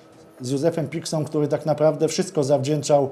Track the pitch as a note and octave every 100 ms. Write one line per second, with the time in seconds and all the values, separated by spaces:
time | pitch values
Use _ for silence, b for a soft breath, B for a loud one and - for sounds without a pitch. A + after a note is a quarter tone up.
0 | B B B - B2 C3+ E3 E3 C#3+ D#3+
1 | - D#3+ C#3 D3+ C#3+ D3 D#3+ D3 D#3 C#3+
2 | D#3 E3+ F#3 D#3 C3+ C#3+ C3 D3+ - C#3+
3 | C3+